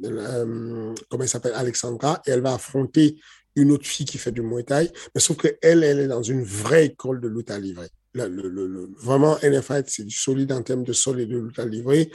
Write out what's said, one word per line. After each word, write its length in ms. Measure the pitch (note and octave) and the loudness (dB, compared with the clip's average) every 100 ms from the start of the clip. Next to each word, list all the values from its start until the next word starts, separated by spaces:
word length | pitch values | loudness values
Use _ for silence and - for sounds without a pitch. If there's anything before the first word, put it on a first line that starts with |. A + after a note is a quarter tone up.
la, 380 | G2+ A2+ G#2+ B2 | -8 -6 -4 -4
euh, 540 | A#2 A2+ A#2 A#2 A2 A2+ - | -4 -4 -8 -8 -8 -10 -8
comment 140 | A#2+ | -4
elle 60 | B2+ | -4
s'appelle, 240 | B2 B2 A#2+ | -2 -4 -2
Alexandra, 640 | B2+ A#2+ A#2+ A#2 C#3 F3 - | -4 -4 -6 -2 -2 -2 0
et 60 | |
elle 100 | B2+ | 0
va 140 | C3 B2 | 0 -2
affronter 640 | - C#3 B2+ D#3 D3+ D3+ _ _ _ - | -4 -4 0 4 4 2 _ _ _ 4
une 160 | C#3+ | 4
autre 160 | C#3+ - | 4 0
fille 180 | - C#3+ | -8 -8
qui 120 | C3 | -6
fait 140 | A#2+ | -6
du 100 | A2+ | -4
Muay 220 | A2+ A#2+ | -4 -4
Thai, 280 | A#2+ C#3 E3+ - - C#3+ | 0 0 0 -4 -8 -2
mais 60 | |
sauf 160 | - D3+ | 0 2
que 100 | D#3+ - | 0 4
elle, 220 | E3 E3+ | 6 6
elle 160 | D3+ C#3+ | 6 2
est 80 | C3+ | 0
dans 140 | A#2+ | -2
une 220 | A2 C3 | -2 -2
vraie 440 | A2 G2+ G#2+ D#3+ D3 | -4 -6 4 4 4
école 340 | - C3 C3 | 0 -6 -4
de 60 | A#2+ | -4
lutte 220 | A2+ A2 | -6 -8
à 80 | G2+ | -8
livrer. 320 | G2 F2 E2 _ _ | -8 -10 -14 _ _
Le, 140 | B2 G#2+ | -8 -6
le, 220 | F2+ F#2+ | -6 -8
le, 180 | F#2 F#2 | -6 -6
le, 220 | F#2+ F#2 F#2+ | -6 -12 -8
vraiment, 420 | A2 C3+ D3+ D3 | 2 4 6 6
N 220 | D3 C#3 | 4 2
F 80 | - | 0
I, 140 | C#3 - | -4 -4
c'est 160 | - | -8
du 120 | G#2 - | -8 -6
solide 360 | - C3+ C3+ | -2 -2 0
en 100 | B2+ | -2
termes 220 | A2+ B2+ | -4 -4
de 100 | B2 | -2
sol 260 | A#2 - B2+ | -2 -2 -2
et 60 | A2+ | -4
de 120 | A#2+ | -4
lutte 220 | A#2 A#2+ | -6 -8
à 60 | A#2 | -6
livrer, 460 | A2 A#2+ D3 D#3+ | -4 2 4 2